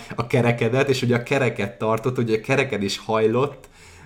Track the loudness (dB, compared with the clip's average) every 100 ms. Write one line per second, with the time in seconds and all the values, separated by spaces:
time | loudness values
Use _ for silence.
0 | -6 -8 0 2 2 2 2 2 2 2
1 | 2 0 0 0 0 -2 -6 -4 -2 0
2 | 0 -2 0 0 0 0 0 -2 -2 -4
3 | -2 2 2 2 0 -4 -20 -20 -20 -20